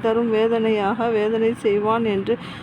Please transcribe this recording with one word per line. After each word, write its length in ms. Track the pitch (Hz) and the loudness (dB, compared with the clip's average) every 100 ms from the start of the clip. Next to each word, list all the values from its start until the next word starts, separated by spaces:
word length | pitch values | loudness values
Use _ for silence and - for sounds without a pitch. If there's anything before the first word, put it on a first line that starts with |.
தரும் 300 | 226 226 233 | 0 0 2
வேதனையாக 800 | 220 226 226 220 214 196 220 233 | 2 2 2 0 0 0 0 0
வேதனை 420 | 220 214 226 226 233 | 0 0 2 0 0
செய்வான் 500 | 220 202 214 226 226 | 0 2 2 0 0
என்று 300 | 196 196 240 - - | -2 -2 -4 -6 -14